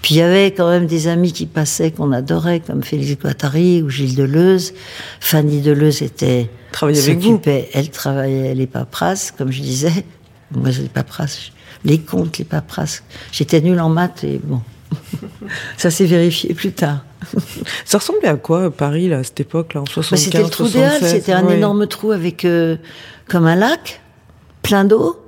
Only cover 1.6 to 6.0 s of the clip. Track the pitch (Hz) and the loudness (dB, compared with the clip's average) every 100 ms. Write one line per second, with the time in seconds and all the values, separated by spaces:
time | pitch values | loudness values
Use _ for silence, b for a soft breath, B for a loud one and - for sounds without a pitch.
1.6 | 147 - 165 160 147 127 135 165 165 170 | -2 0 -2 0 -2 -2 0 -2 0 -2
2.6 | 165 143 139 151 135 139 139 139 147 151 | -2 -6 -4 -4 -4 -4 -4 -4 -2 2
3.6 | 175 175 151 131 135 131 135 151 180 185 | 4 4 0 -2 -2 0 2 4 4 4
4.6 | - B B B B B - 156 151 147 | 0 B B B B B -2 2 2 2
5.6 | 143 143 151 143 | 2 4 4 2